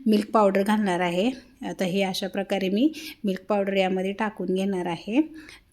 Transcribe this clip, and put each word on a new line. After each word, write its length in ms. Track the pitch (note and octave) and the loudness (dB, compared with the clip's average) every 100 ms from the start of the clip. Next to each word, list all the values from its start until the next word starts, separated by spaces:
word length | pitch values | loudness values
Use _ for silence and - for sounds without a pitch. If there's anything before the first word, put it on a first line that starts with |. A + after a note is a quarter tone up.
| - | 2
मिल्क 260 | G#3 G#3 | 2 2
पावडर 320 | A3+ G3+ G3 | 4 4 4
घालणार 360 | G3+ G#3+ G3+ F3 | 2 2 2 0
आहे. 300 | F3+ F3 A3+ C4 - - G3+ | 0 2 0 -2 -12 -14 -10
आता 160 | F3 | -4
हे 180 | F#3 F#3+ | -2 0
अशा 260 | F#3+ F#3 F#3+ | 0 -2 -4
प्रकारे 420 | G3 F#3+ G3 F#3+ | -4 -4 -2 0
मी 240 | G3+ D4 - - - | 2 0 -2 -14 -8
मिल्क 180 | G#3 F#3 - | -4 -4 -2
पावडर 240 | G#3 G3 | -2 0
यामध्ये 380 | G3 F#3 F#3 F#3 | 2 2 0 -2
टाकून 440 | G3 G#3+ - F#3 F#3 | -4 -6 -4 -2 0
घेणार 300 | G3 F#3+ F3 | 0 -2 -4
आहे. 360 | E3 - A#3+ D#4+ - - - _ | -6 -2 0 0 -2 -20 -20 _